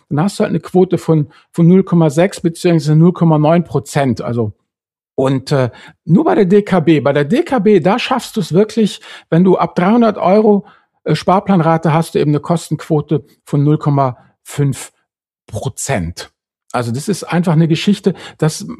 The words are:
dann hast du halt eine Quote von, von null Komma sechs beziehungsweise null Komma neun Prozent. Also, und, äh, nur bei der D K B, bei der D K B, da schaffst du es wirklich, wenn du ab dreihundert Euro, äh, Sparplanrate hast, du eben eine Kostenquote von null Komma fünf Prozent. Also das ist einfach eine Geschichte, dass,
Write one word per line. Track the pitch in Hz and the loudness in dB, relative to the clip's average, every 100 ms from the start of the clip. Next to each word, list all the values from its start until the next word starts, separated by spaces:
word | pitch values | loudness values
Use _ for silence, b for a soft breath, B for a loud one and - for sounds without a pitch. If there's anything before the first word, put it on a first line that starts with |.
| _ | _
dann | 139 | -2
hast | 185 - | -2 -2
du | |
halt | 214 | -4
eine | 165 | -4
Quote | - 180 185 175 | -2 2 2 0
von, | - 160 143 b b | 0 0 0 b b
von | - 170 | 0 4
null | 185 | 4
Komma | 190 170 160 | 4 2 2
sechs | 139 185 - | 2 0 -2
beziehungsweise | 170 160 180 170 147 156 | -6 -2 0 0 2 4
null | 170 | 4
Komma | 175 170 151 | 4 2 2
neun | 151 170 | 2 2
Prozent. | 170 143 - - 139 107 | 0 -4 -4 -2 -2 -2
Also, | - 120 110 - _ _ _ _ _ | -4 -4 -6 -8 _ _ _ _ _
und, | - 135 135 135 | -4 -2 -2 -2
äh, | 143 127 B B _ - | -2 -2 B B _ 0
nur | 175 | 2
bei | 320 185 | 2 2
der | 190 | 2
D | 208 | 2
K | 202 190 | 2 0
B, | 147 156 | 2 2
bei | 131 | 2
der | 139 143 | 0 0
D | 233 | -2
K | 349 262 | 0 0
B, | 190 208 | 2 2
da | 160 226 | 2 -2
schaffst | - 254 - - | -2 -6 -4 -8
du | |
es | 175 | -2
wirklich, | 156 214 - 214 - B B - | 0 0 0 -2 -4 B B -2
wenn | 165 | 2
du | 185 180 | 2 2
ab | 170 - | 0 -2
dreihundert | 180 233 233 202 | 0 2 2 0
Euro, | 170 208 220 208 b b b b | 2 2 4 2 b b b b
äh, | - | -4
Sparplanrate | 151 - 185 196 196 160 165 170 | -2 0 0 2 2 2 0 0
hast, | 151 160 160 | 0 -2 -2
du | |
eben | 143 | 0
eine | 147 | -2
Kostenquote | - 170 - 151 - 156 147 151 b b | -2 -4 -4 -8 -4 -4 -2 -4 b b
von | - 151 | -6 -2
null | 143 151 | 0 0
Komma | 156 143 135 120 b b | 0 0 -2 -4 b b
fünf | - - 143 127 - _ _ _ _ _ _ | -14 -4 -4 -4 -12 _ _ _ _ _ _
Prozent. | 104 - - - 131 82 85 - _ _ _ _ | -10 -10 -10 -6 -6 -6 -10 -18 _ _ _ _
Also | 117 117 | -6 -6
das | 117 156 | -6 -6
ist | 190 | -6
einfach | - 165 180 | -4 -2 0
eine | 156 165 | 0 0
Geschichte, | 160 - 202 - 180 B - | 0 0 -2 -2 -6 B -4
dass, | 156 - 208 - | -4 -4 -10 -16